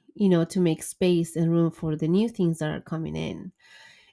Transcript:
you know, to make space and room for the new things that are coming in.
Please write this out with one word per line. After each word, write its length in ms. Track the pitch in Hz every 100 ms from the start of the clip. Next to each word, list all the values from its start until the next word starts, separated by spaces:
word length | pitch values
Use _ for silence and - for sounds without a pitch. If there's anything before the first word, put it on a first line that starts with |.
| _
you 140 | - 202
know, 160 | 175 175
to 140 | 190
make 220 | 180 160
space 540 | - - 185 175 170 160
and 140 | 165
room 200 | 170 165
for 260 | - 165 156
the 120 | 156
new 200 | 185 233
things 300 | 240 175 165
that 120 | 151
are 100 | 151
coming 360 | - 160 156 156
in. 360 | - 80 185 - _ - - - _